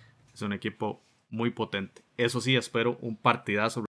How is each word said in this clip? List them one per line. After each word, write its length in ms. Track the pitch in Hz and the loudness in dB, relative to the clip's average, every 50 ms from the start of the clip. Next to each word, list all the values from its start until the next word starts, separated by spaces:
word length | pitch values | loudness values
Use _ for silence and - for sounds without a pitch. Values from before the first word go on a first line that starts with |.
| - - _ _ _ _ - | -20 -20 _ _ _ _ -12
Es 80 | - | -8
un 100 | 107 101 | -4 -4
equipo 480 | 101 95 - 107 - - 107 104 - - _ _ _ _ _ - | -4 -4 -4 -6 -4 -4 -4 -4 -4 -6 _ _ _ _ _ -10
muy 200 | 110 110 117 120 | -4 -2 -2 -2
potente. 520 | - - 110 - - 98 98 - - - _ _ _ | 0 -2 -4 -2 -2 -4 -6 -6 -10 -18 _ _ _
Eso 240 | - 120 120 123 120 | 0 0 2 0 0
sí, 160 | 104 127 131 | 2 2 2
espero 420 | 120 - - - 117 113 120 120 - | 2 2 0 0 0 2 2 0 -2
un 160 | 127 117 110 | -4 -8 -4
partidazo 680 | - - 123 117 113 - - 101 104 107 113 - 120 104 | 0 2 2 2 2 0 -2 0 2 2 0 0 -2 -6